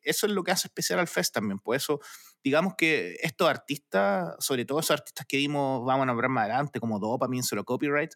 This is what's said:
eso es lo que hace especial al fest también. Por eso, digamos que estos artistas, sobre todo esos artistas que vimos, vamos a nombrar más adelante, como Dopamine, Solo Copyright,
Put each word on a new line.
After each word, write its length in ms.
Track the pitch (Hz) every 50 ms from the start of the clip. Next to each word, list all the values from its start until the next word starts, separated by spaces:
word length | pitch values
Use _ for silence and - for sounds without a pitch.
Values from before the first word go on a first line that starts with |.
| -
eso 220 | 147 160 - - 208
es 40 | 208
lo 100 | 190 175
que 80 | 180
hace 160 | 180 - - -
especial 320 | - - 180 - 175 180
al 80 | 175 -
fest 260 | - 180 175 - -
también. 260 | 113 104 104 98 98
Por 160 | - 104 120
eso, 240 | 139 - - 147 143 - - - - - - - _ -
digamos 300 | 135 139 156 180 196 - -
que 400 | 165 160 156 123 87 90 85 -
estos 260 | - 165 - - 185 156
artistas, 840 | 131 - - - 143 - - _ - 190 202 202 202 190 175 160 - -
sobre 260 | - - 135 123 117
todo 140 | - 139 156
esos 120 | 160 - 151 143
artistas 260 | - - - - 135 -
que 100 | - 135
vimos, 480 | 143 143 147 143 139 135 135 131 131
vamos 180 | 135 131 135 135
a 40 | 131
nombrar 220 | 120 117 127 131
más 140 | 131 123 107
adelante, 340 | 101 113 131 147 143 - 120
como 200 | 113 113 110 101
Dopamine, 440 | 101 107 120 120 135 127 127 127 117
Solo 200 | - - 101 98
Copyright, 480 | - 123 - 147 143 143 147 156 165 -